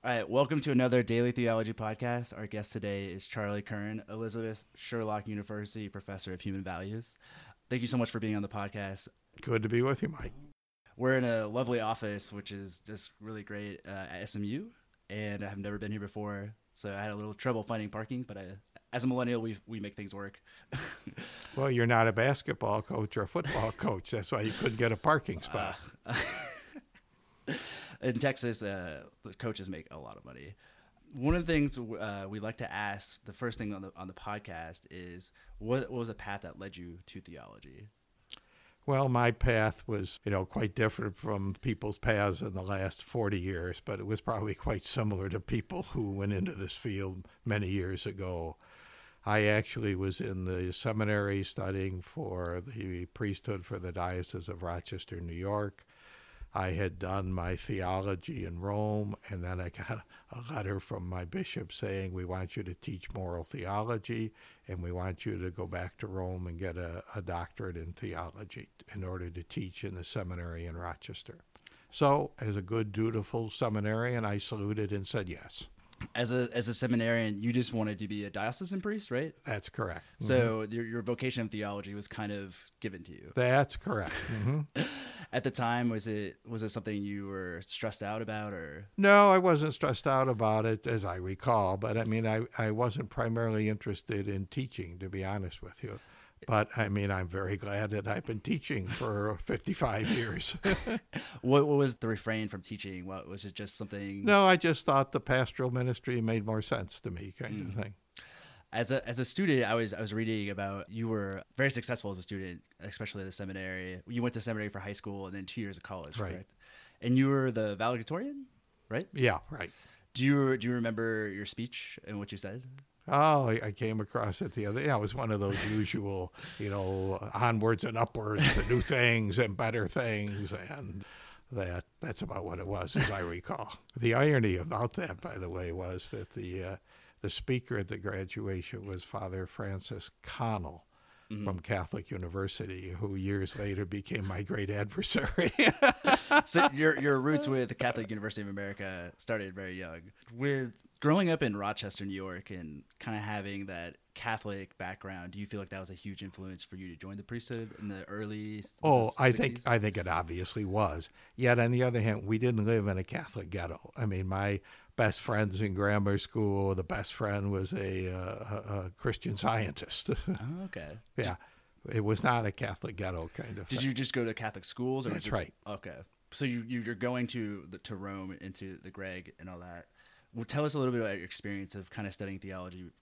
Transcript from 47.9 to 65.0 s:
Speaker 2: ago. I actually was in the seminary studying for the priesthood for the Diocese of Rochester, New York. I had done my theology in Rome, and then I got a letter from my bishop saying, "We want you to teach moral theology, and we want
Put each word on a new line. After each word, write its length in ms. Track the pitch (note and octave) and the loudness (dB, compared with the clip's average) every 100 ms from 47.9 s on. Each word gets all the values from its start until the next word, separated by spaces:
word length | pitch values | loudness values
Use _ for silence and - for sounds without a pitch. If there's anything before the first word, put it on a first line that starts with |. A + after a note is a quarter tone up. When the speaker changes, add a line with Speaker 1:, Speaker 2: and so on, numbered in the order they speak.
| F#2 - | -2 -4
Speaker 2:
ago. 500 | F#2+ F#2 F2+ E2 D#2 - - - - - - - | -6 -4 -4 -4 -8 -18 -20 -20 -20 -20 -10 2
I 180 | G#2+ | 4
actually 500 | G#2 G#2+ G#2+ - G#2+ | 6 6 4 -2 0
was 260 | F#2 F#2+ F#2 | 2 0 0
in 240 | D3 F#2 | -2 -2
the 260 | F#2 F#2 F#2 | 0 0 -2
seminary 680 | F2+ - G#2+ G#2+ G#2 G2+ G2+ | -2 -2 2 2 4 4 0
studying 580 | G2 - F#2+ G2 F#2+ F#2 | 0 -2 -2 0 0 -4
for 580 | - - B2 F#2 F2 F2+ | -8 -8 -4 -2 -2 -4
the 460 | F#2 A2 G2 F2+ F2+ | -6 -8 -6 -6 -8
priesthood 580 | - G#2+ F#2+ - G2+ | -4 -4 -2 -4 -6
for 140 | F2 G2+ | -4 -6
the 120 | F2+ | -6
Diocese 600 | F2 F2+ F2+ F2+ F#2 F2 | -2 -2 -2 -4 -6 -8
of 120 | F2+ | -6
Rochester, 560 | F2+ F2 - F#2 - E2+ | -4 -4 -6 -10 -8 -8
New 140 | E2+ | -6
York. 540 | E2+ F#2+ G#2 G#2 - - - - - - - - - | -4 0 0 -2 -6 -20 -20 -20 -20 -20 -18 -6 -2
I 160 | F#2 | 0
had 260 | E2+ F#2 F2 | 2 0 0
done 340 | F#2 G2 F#2+ | -2 0 0
my 240 | F2+ F2 F2+ | 0 0 -2
theology 880 | - G2+ F2+ F#2+ G2 F#2+ - C#3+ | -2 -2 0 0 0 -2 -4 -6
in 160 | F2 E2+ | -6 -4
Rome, 560 | F#2+ G#2 G#2+ G#2+ G#2 G2+ - | -2 0 2 0 -2 -6 -8
and 140 | G2 | -6
then 180 | F2 F2+ | -4 -4
I 100 | F2+ | -4
got 320 | - - A2 - - - | -6 -8 -8 -8 -20 -16
a 220 | A#2+ A#2+ | -14 -8
letter 260 | D3 G2 G2 | -4 -2 -4
from 300 | - G2+ F2+ | -4 -6 -4
my 160 | F#2 | -4
bishop 480 | F2 F#3+ F#3 - G2+ | -4 -4 -4 -6 -8
saying, 400 | - G#2 G2 F#2+ | -6 -4 -2 -2
"We 140 | F2+ F2+ | -4 -4
want 280 | F#2 F#2 | -4 -4
you 80 | - | -6
to 100 | F#2 | -8
teach 380 | F2 - F#2 - | -8 -8 -8 -8
moral 300 | - F#2 F2 | -6 -4 -4
theology, 880 | E2 - F2+ G2+ A2 A#2 - A2+ A2 - - - - | -6 -6 -2 0 0 -2 -2 -4 -4 -6 -20 -20 -10
and 120 | F#2 | -6
we 120 | F2 | -4
want 320 | F2 | -2